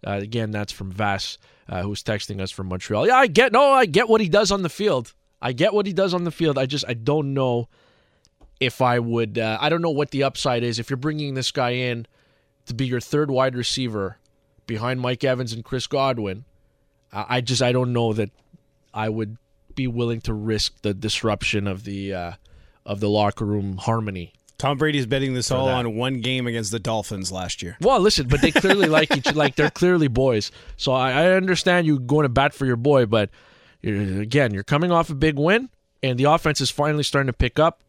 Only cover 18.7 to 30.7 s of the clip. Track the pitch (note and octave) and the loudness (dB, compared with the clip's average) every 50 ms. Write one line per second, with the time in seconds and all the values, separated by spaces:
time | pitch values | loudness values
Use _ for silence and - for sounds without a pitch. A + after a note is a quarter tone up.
18.7 | _ _ _ _ _ G#2+ A2 A2 G#2+ A2 A2 G#2 A2 - _ _ _ _ _ _ | _ _ _ _ _ -6 -4 -4 -4 -4 -6 -8 -8 -16 _ _ _ _ _ _
19.7 | - - C3 B2+ A#2 A#2 A#2+ A#2 A#2 A2+ - - A2+ G#2+ G#2 A2 A2 G#2 - - | -8 -6 -4 -4 -2 -2 -2 -2 -2 -4 -4 -6 -6 -4 -2 -2 -2 0 -2 -4
20.7 | - _ - G#2+ G2+ F#2+ - G#2+ - - - A2 G#2 - - - - G#2 G2+ G2+ | -6 _ -4 -4 -4 -2 -4 -4 -4 -2 0 0 -2 0 -2 -2 -2 -2 -2 -2
21.7 | F#2+ G2 A2 G#2 G2 G2 G2 G2 F#2+ F2+ F2 E2+ F#2 - _ _ - - - _ | -6 -8 -10 -10 -10 -8 -6 -6 -6 -6 -8 -10 -12 -14 _ _ -20 -20 -20 _
22.7 | _ _ _ - G#2 G2+ G#2+ G#2 G#2 G#2+ G#2 G2+ G2+ - A2+ G2+ G#2 G#2 G2 G2 | _ _ _ -8 -6 -4 -2 0 2 2 2 0 0 -2 -4 -2 -2 -2 -2 -4
23.7 | F#2+ F#2 - - A2+ A2+ A2 G#2 F#2+ F#2 E2+ - _ _ _ _ _ _ - C3 | -6 -6 -2 -2 -2 -2 -2 -4 -8 -8 -10 -12 _ _ _ _ _ _ -4 -4
24.7 | C#3+ C3 D#3 D#3 D3 C#3+ C3 G#2+ C3+ C3+ C3+ C3+ C3 B2+ A#2 - C3+ B2+ C3+ C3 | -2 0 0 0 0 -2 -2 0 -2 -2 -2 -2 -2 -4 -2 -2 0 0 2 2
25.7 | B2+ B2+ B2 A#2 G#2+ A2 B2 C3 C3+ B2+ A2 B2 C3 C3 B2 A#2+ A#2 A#2 A2 F#2+ | 0 0 -2 -2 -4 -2 -2 -2 -4 -2 -2 -2 -2 -2 -2 -2 -4 -4 -4 -4
26.7 | A2 A2+ F#2 B2 A2 A2 G2+ - A2 G2 F#2+ F#2 F#2+ F#2 F2+ F2+ - - - F2 | -6 -4 -4 -2 -4 -4 -4 -6 -8 -8 -8 -8 -8 -8 -8 -8 -8 -10 -10 -12
27.7 | - - D#3+ A#3 C4+ A#3 F#3 G#3+ - - C#3 B2 C#3 C#3+ - - - - B3+ F#3+ | -8 0 2 2 4 4 4 2 2 2 2 2 2 4 4 4 4 4 4 4
28.7 | F#3+ G3+ F#3+ D#3+ D#3 D#3 D#3+ - - D3 B2 C#4+ - D3+ D3 D3 - - D3 D3+ | 4 4 4 4 4 4 4 4 0 0 0 0 2 2 2 2 2 2 0 0
29.7 | - - F3 F3+ F3+ F3 D#3 C#3 A#2 A#2 C3+ C3+ A#2+ G#2+ G2+ - - - - - | 0 2 2 4 4 4 2 2 2 2 2 2 2 0 -2 -4 -10 -16 -20 -18